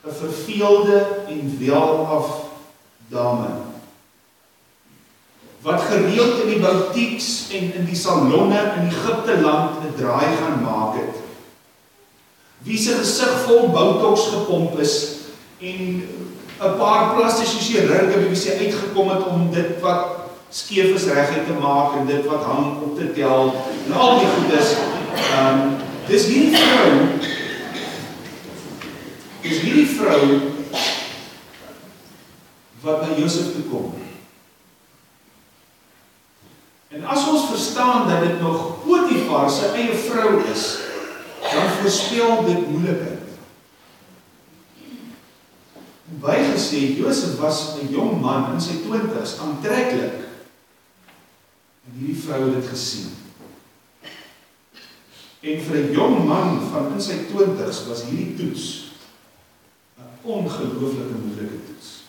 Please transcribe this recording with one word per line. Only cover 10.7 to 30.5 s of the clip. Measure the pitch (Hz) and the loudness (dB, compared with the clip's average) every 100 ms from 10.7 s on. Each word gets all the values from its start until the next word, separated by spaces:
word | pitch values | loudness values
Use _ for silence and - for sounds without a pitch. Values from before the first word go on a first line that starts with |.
| 110 107 113 | -2 -2 -4
het. | - - - - - - _ _ _ _ _ _ _ _ _ _ | -6 -10 -14 -18 -20 -20 _ _ _ _ _ _ _ _ _ _
Wie | 131 220 | -8 -2
se | 233 - | 0 0
gesig | - - 254 254 - | 0 0 0 0 6
vol | 233 - | 6 6
botox | - 190 - 220 208 - | 4 4 4 4 4 2
gepomp | - 160 170 165 151 | 0 0 0 0 0
is | 143 - - - - - - - | 0 0 -4 -8 -16 -20 -20 -14
en | 180 185 185 180 - - - - - - | -10 -6 -4 -4 -6 -10 -12 -14 -16 -2
'n | 190 190 | 0 2
paar | 240 208 214 233 | 4 4 4 4
plastiese | 226 233 226 220 | 2 2 0 -2
chirurge | - 226 - 175 190 - - | 0 2 4 4 4 4 2
wie | - | 2
se | 190 - | 0 0
uitgekom | 208 214 196 190 185 | 0 -2 -2 0 2
het | 190 180 | 0 0
om | 170 170 | 0 2
dit | 170 - - | 0 -2 -2
wat | 185 175 - - - - - | 0 0 -2 -6 -10 -16 -14
skeef | - - 196 185 - | -12 -2 2 4 4
is | - | 2
reguit | 143 143 156 - | 2 2 0 -2
te | 143 | 0
maak | 143 139 143 143 | 2 2 2 0
en | 135 | 0
dit | 139 143 | 0 0
wat | 151 | -2
hang | - 139 143 143 | 0 0 -2 -2
op | 147 175 | -6 -4
te | 165 | -4
tel | 143 135 131 131 - - - - | 0 2 4 2 0 -6 -6 -4
en | |
al | - - - | 2 6 6
die | 190 | 4
goedes. | 185 - 151 143 - - - - - | 2 2 4 4 2 -2 -4 -6 -4
Ehm, | - 131 135 135 139 - - - - | 0 2 4 4 2 -2 -6 -10 2
dis | 208 - | 4 4
hierdie | 269 302 320 | 6 6 6
vrou, | 311 247 202 285 - - - - - - - - - - - - - - - - - - - - - - - - | 6 6 6 6 4 2 -4 -6 -8 -8 -10 -10 -10 -10 -12 -14 -16 -16 -16 -16 -16 -14 -14 -14 -16 -18 -18 -12
dis | 170 165 | -4 -2
hierdie | - 302 277 | 4 6 4
vrou | - 208 147 139 139 - | 2 4 6 6 4 2